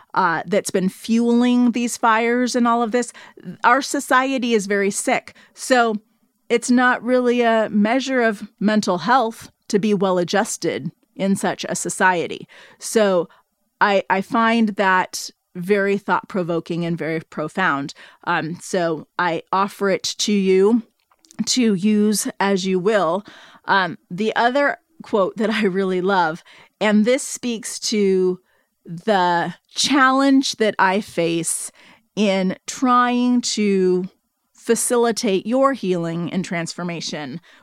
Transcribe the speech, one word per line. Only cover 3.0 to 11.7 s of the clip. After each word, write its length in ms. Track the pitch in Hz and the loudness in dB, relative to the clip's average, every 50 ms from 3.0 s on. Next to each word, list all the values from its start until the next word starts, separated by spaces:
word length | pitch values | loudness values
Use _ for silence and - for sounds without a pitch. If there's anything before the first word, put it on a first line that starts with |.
| 233 - - - - - - - - 180 - - - | -2 -2 -8 -20 -20 -20 -20 -18 -16 -16 -10 0 4
our 180 | 226 240 269 | 4 4 4
society 720 | - - - 277 - - 269 254 262 269 269 254 240 240 233 | 2 -2 -4 -4 -2 2 2 2 2 2 -2 -2 0 2 0
is 140 | 214 185 | 0 0
very 240 | 202 208 202 196 196 | 0 -2 0 0 -2
sick. 440 | 202 - - 269 233 - - - - - - _ _ | -2 -2 -2 0 -2 -2 -2 -8 -20 -20 -20 _ _
So 400 | - - - 254 247 233 226 214 208 _ _ _ _ _ _ _ _ _ | -12 0 2 4 4 4 2 0 -4 _ _ _ _ _ _ _ _ _
it's 220 | - 226 233 233 - | -2 -2 -2 2 2
not 320 | 247 254 254 247 240 - | 2 4 4 2 2 0
really 400 | 202 240 254 254 247 240 240 240 | 0 0 0 2 2 2 2 2
a 280 | 233 226 226 220 214 - | 2 4 4 2 2 2
measure 500 | - 208 202 214 240 269 247 269 262 247 | 2 2 2 2 2 0 -2 -2 0 0
of 260 | 233 226 208 - 208 - _ - | 0 0 -2 -4 -10 -16 _ -2
mental 400 | 185 208 214 214 - 214 180 175 | -2 0 0 0 0 0 -2 -2
health 520 | 151 226 247 269 226 226 226 - - - _ _ _ - | 2 2 2 2 2 0 -6 -10 -20 -20 _ _ _ -2
to 100 | - 196 | -2 0
be 160 | 190 214 208 | 2 2 0
well-adjusted 960 | 180 196 190 180 180 175 165 - 190 180 - - - - 160 98 113 165 165 - _ _ _ _ | 2 2 0 0 0 0 0 0 0 0 -2 -6 -6 -4 -4 -4 -4 -8 -10 -12 _ _ _ _
in 200 | - 196 196 196 | -6 -2 -2 -2
such 300 | 196 - 180 143 - - | 0 -2 -4 -4 -4 -8
a 80 | - | -8